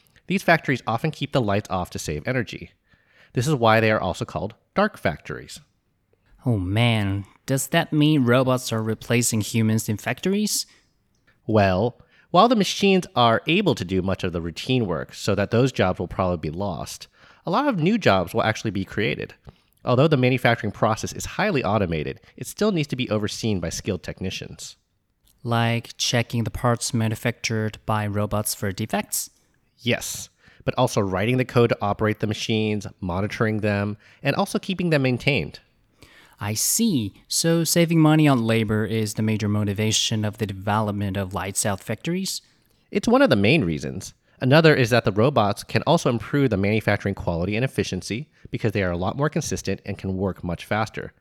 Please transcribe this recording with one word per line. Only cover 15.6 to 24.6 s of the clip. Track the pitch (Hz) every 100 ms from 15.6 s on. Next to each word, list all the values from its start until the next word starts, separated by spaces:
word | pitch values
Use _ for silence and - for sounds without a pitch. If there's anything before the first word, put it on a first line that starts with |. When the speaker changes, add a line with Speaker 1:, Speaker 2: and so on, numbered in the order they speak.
| 131
Speaker 1:
jobs | - 92 92
will | 90
probably | - 95 87 80
be |
lost, | 80 101 76 - - - _ - _ -
a |
lot | 196 294
of | 214
new | 156 226
jobs | 139 95 85
will | 110
actually | 101 107 117
be | 98
created. | 92 - 113 - - - - - _ _ -
Although | 123 156
the | 147
manufacturing | 127 127 123 117 107
process | - 113 107 92
is | -
highly | - - 196 160
automated, | 85 107 92 80 67 - - -
it | -
still | - 214
needs | 180 143
to | 127
be | 123
overseen | 107 104 - 117 98
by | 85
skilled | - - 92
technicians. | - 82 95 - - -